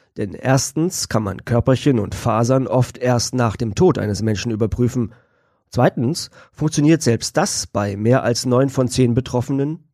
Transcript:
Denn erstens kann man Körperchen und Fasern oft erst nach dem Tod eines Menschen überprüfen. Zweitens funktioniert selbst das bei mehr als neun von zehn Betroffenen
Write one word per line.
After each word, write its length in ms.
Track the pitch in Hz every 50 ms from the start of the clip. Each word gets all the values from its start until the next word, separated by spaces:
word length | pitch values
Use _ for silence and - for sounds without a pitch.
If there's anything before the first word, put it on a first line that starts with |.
| _ _ -
Denn 200 | - 107 92 82
erstens 720 | - - 127 135 131 - - - 156 165 185 - - - -
kann 140 | - 110 107
man 220 | 98 95 - -
Körperchen 520 | - 120 117 - 135 127 - - 151 127
und 160 | 110 98 90 -
Fasern 540 | - - 120 107 113 120 117 131 135 127
oft 320 | - - 127 123 - - -
erst 340 | 123 123 123 117 - - -
nach 220 | 123 120 113 110
dem 180 | - 117 110 98
Tod 240 | - 185 180 135
eines 240 | 101 101 107 101 92
Menschen 300 | 110 110 107 95 - 120
überprüfen. 640 | 110 104 113 104 - - 123 117 - 123 113 - - _ _ _ _ _ _ _ _ _ _ _
Zweitens 580 | - 123 127 - - - 113 127 165 - - - _ - - _
funktioniert 500 | _ - 147 151 - 147 143 156 165 156
selbst 340 | - 120 117 107 - - -
das 300 | 151 190 - - - -
bei 320 | - - 104 104 104 101
mehr 240 | 101 107 117 127 -
als 240 | - 117 117 - -
neun 240 | 127 123 127 139 135
von 200 | - 135 127 120
zehn 260 | - 127 127 120 113
Betroffenen 720 | 127 127 - 123 123 120 - 139 139 139 151 160 - _ _